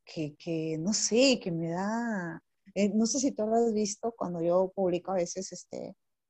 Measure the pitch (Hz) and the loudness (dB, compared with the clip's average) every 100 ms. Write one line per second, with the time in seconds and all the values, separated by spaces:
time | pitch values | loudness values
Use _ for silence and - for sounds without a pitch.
0 | - - 147 151 - 165 160 160 170 214 | -12 -6 -6 -8 -6 -4 -2 -2 -2 -2
1 | - 220 269 254 190 165 165 170 202 226 | 2 6 6 4 0 -4 -2 -2 -2 -2
2 | 233 208 170 165 - _ - 190 202 208 | -2 -4 -6 -8 -14 _ -8 0 2 2
3 | 226 285 254 - 214 226 233 214 208 - | 2 2 0 0 0 2 2 2 0 -2
4 | 233 - 180 175 165 180 190 190 185 175 | -6 -6 -6 -2 2 4 2 2 0 0
5 | 175 190 175 - 190 175 - - - - | 0 -2 -2 -4 -10 -12 -14 -12 -12 -14
6 | _ _ _ | _ _ _